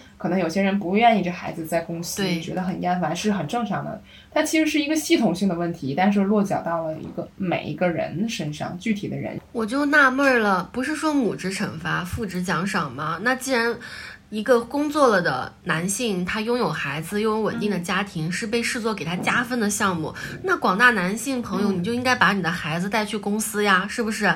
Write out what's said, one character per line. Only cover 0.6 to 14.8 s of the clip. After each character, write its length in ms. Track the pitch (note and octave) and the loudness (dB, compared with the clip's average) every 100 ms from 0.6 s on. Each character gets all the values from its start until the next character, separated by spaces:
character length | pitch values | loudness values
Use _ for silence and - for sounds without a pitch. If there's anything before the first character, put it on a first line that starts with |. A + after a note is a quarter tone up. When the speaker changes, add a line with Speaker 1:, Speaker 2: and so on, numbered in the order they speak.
Speaker 1:
人 180 | G3 G3+ | 2 0
不 160 | E3 G3+ | 2 4
愿 240 | A#3 G#3+ | 6 6
意 20 | |
这 80 | F3 | 2
孩 220 | F3 G3 | -4 -8
子 140 | - D#3+ | -8 -2
在 160 | E3+ | -2
公 200 | E3+ E3+ | -2 -6
司， 220 | F3 - | -6 -2
Speaker 2:
对。 160 | F#3+ F3 | 0 0
Speaker 1:
觉 160 | - E3 | -2 -4
得 80 | |
很 180 | F3+ F3 | -2 -2
厌 160 | F3+ F3+ | 0 0
烦， 120 | D#3 | 0
是 160 | E3+ G#3+ | 0 0
很 160 | G3 D3 | 0 -2
正 200 | A#3+ G#3 | -2 -2
常 180 | D3+ | -4
的。 180 | D3 - - - - | -4 -10 -14 -20 -4
它 80 | D4+ | -2
其 160 | D#4 D#4+ | 2 2
实 80 | D#4 | 2
是 140 | D4+ | 2
一 80 | C#4+ | 0
个 80 | D#4 | 0
系 220 | D4+ E4 | 2 4
统 180 | G#3+ E3+ | 4 2
性 140 | G3 | 0
的 60 | E3+ | 0
问 180 | E3+ | -2
题， 200 | E3+ C3+ | -4 -4
但 180 | C#3+ G3 | 2 4
是 100 | G3+ | 4
落 200 | G3 G#3+ | 4 2
脚 200 | - D3 | 2 0
到 240 | E3+ E3+ D#3+ | -2 -4 -4
了 120 | D#3 | -6
一 80 | E3 | -8
个， 160 | E3+ - - | -10 -10 -6
每 300 | F#3 D#3 - | -4 -2 -4
一 80 | |
个 160 | D3 F3+ | -2 0
人 400 | D#3+ D#3+ D3 A3+ | 0 -2 -2 -4
身 240 | - D3+ | -4 -6
上， 240 | D3+ C#3+ F3+ | -6 -8 -4
具 140 | A#3 | -2
体 160 | G#3 C3+ | -2 -4
的 80 | C3+ | -6
人。 200 | - - - | -6 -8 -8
Speaker 2:
我 140 | A#3+ G#3+ | -4 -2
就 200 | C4+ D4 | 0 4
纳 220 | D4+ C4+ | 6 6
闷 160 | C4 C#4 | 6 4
儿 140 | B3 | 4
了， 300 | G#3 F#3 F3+ | 4 2 0
不 100 | A#3 | -4
是 140 | C4 D4+ | -4 -2
说 180 | D#4 | 0
母 220 | C#4+ G#3+ C3 | 2 0 -2
职 160 | F#3 | -4
惩 260 | F#3+ - E3 | -4 -4 -4
罚、 280 | D#3 D#3+ F3+ | -4 -4 -4
父 200 | - G#3 | -6 -4
职 160 | F3+ | -2
奖 240 | F3+ D#3+ G3 | -2 0 0
赏 240 | G3 D3+ | -2 -2
吗？ 300 | B2 D#3 E3 | -4 -6 -2
那 140 | A3+ B3+ | -2 -2
既 160 | C4 | 0
然 240 | B3 A#3 A3+ - - - - - | 0 0 -2 -8 -14 -16 -18 -10
一 120 | G#3+ | -4
个 200 | G#3+ A#3+ | 4 4
工 280 | A#3 C#4+ | 4 -2